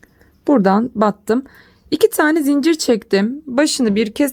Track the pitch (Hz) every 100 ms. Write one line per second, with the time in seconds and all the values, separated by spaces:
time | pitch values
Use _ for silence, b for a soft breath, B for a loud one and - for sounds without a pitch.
0 | b b b b - 269 190 196 247 208
1 | 214 202 - 233 - b b b b 302
2 | 427 - 311 330 277 285 302 320 - 220
3 | - 196 214 285 302 247 302 - 226 202
4 | 220 - 285